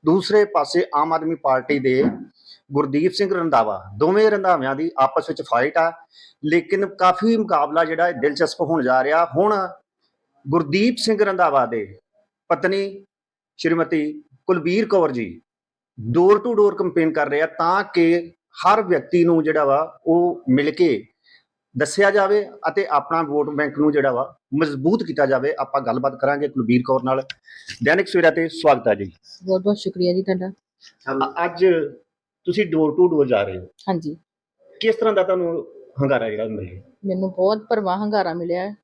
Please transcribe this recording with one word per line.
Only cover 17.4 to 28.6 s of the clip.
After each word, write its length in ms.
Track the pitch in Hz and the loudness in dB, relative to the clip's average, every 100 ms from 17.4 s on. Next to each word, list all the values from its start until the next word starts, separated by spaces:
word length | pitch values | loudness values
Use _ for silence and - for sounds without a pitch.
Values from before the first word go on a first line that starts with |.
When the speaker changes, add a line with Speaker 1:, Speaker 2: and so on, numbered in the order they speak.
Speaker 1:
ਆ, 40 | 160 | -2
ਤਾਂ 380 | - 170 190 | 0 0 0
ਕਿ 480 | 196 175 165 175 170 _ _ | 0 2 2 2 -2 _ _
ਹਰ 320 | - 180 214 | 0 2 4
ਵਿਅਕਤੀ 420 | 190 160 - 175 | 2 -2 0 2
ਨੂੰ 180 | 170 165 | 4 4
ਜਿਹੜਾ 220 | 156 156 | 2 2
ਵਾ 340 | 143 139 160 - - | 2 2 0 -6 0
ਉਹ 360 | 170 175 - - | 2 2 -2 0
ਮਿਲ 220 | 131 143 | 2 0
ਕੇ 360 | 151 175 139 113 _ _ _ _ _ _ 123 | 2 2 0 -6 _ _ _ _ _ _ -6
ਦੱਸਿਆ 320 | 147 - 196 | -4 2 2
ਜਾਵੇ 380 | 202 196 208 196 - 160 | 4 2 0 -2 -6 -4
ਅਤੇ 180 | 175 196 | -4 0
ਆਪਣਾ 360 | 147 - 165 | -2 0 -4
ਵੋਟ 280 | 156 147 147 | 0 -2 -2
ਬੈਂਕ 280 | 147 147 143 | -2 -4 0
ਨੂੰ 140 | 151 | 2
ਜਿਹੜਾ 200 | 147 135 | 2 0
ਵਾ 240 | 123 135 - _ 139 | 0 -4 -10 _ -2
ਮਜ਼ਬੂਤ 420 | 156 139 147 220 | -2 0 0 0
ਕੀਤਾ 240 | 170 135 139 | -2 -2 0
ਜਾਵੇ। 280 | 135 139 - | 2 0 -4
ਆਪਾਂ 220 | 135 139 | -4 -4
ਗੱਲਬਾਤ 400 | 120 120 135 131 | -2 -2 -4 -2
ਕਰਾਂਗੇ 280 | 135 143 147 | -2 0 -4
ਕੁਲਬੀਰ 340 | 147 113 123 123 | -4 0 0 2
ਕੌਰ 140 | 131 | -2
ਨਾਲ। 180 | 127 131 131 - _ - - - | 0 -2 -4 -16 _ -20 -20 -4
ਦੈਨਿਕ 240 | 117 175 190 | 0 0 0
ਸਵੇਰਾ 220 | 185 165 | 2 2
ਤੇ 180 | 160 165 | 2 -4
ਸਵਾਗਤ 400 | - | 0